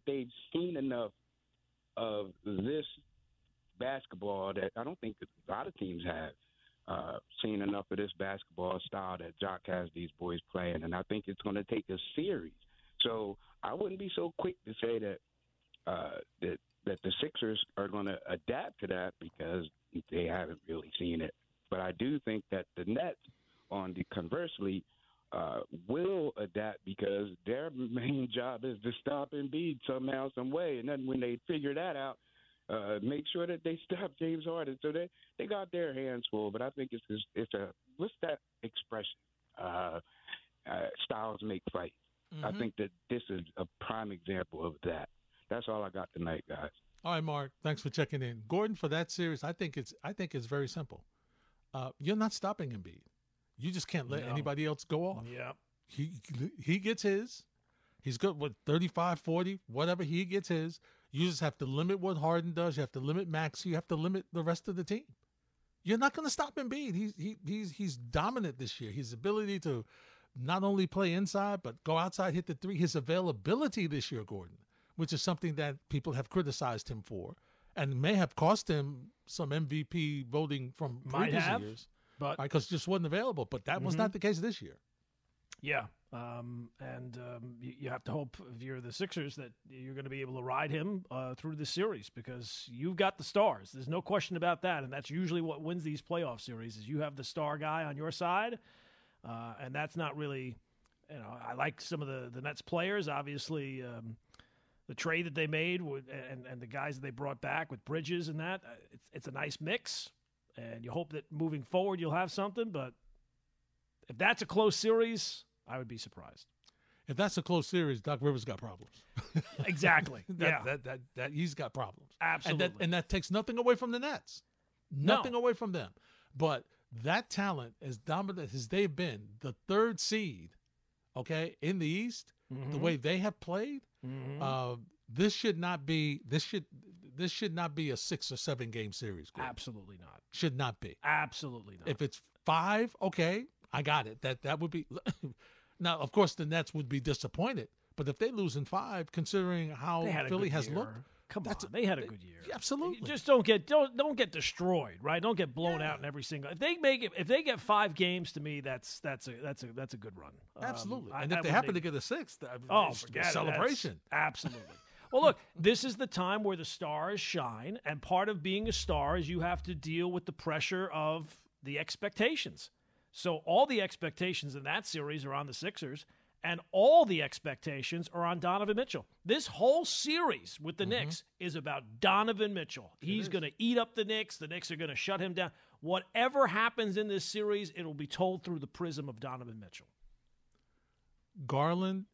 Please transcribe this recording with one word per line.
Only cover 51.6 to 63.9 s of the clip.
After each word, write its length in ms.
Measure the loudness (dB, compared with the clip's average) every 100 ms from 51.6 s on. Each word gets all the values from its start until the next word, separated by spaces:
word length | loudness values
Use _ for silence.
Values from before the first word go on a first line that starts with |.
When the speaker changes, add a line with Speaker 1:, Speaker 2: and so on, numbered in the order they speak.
| _ -6
Speaker 2:
Uh, 140 | -6 -4
you're 160 | 0 2
not 180 | 2
stopping 360 | 0 -2 -2 -4
Embiid. 300 | -6 -10 -18 _ _ _ _ _ -8
You 140 | -4
just 160 | -4 -2
can't 220 | -2 -2
let 160 | -4 -2
Speaker 3:
No. 60 |
Speaker 2:
anybody 340 | -2 0 0 0
else 180 | -2
go 220 | -2 -2 0
off. 180 | -4 -8
Speaker 3:
Yeah. 200 | -8 -10 -10 _ _ _
Speaker 2:
He, 260 | -4 -4 -4 -8 -4 -4 -4
he 200 | 0 2
gets 240 | 2 0
his. 400 | 2 2 -2 -12 -20 _ _ _ _ _
He's 160 | -6 0
good 220 | 0 2
with 140 | -4 -4 2
thirty-five, 540 | 4 4 2 2 0
forty, 400 | 0 0 0 -4 -6
whatever. 360 | 0 2 2
He 220 | 2 0 0
gets 220 | -2 0
his. 300 | 0 0 -6 -20 _ _
You 160 | 2 2
just 120 | 2
have 160 | 0 0
to 60 | -2
limit 340 | 2 2 2
what 180 | 2 2
Harden 360 | 4 4 2
does. 240 | 2 2 2
You 40 |
have 100 | -2
to 60 | -2
limit 280 | 0 0 0
Max. 360 | 0 0 -2 -2
You 100 | -2
have 120 |
to 60 | 0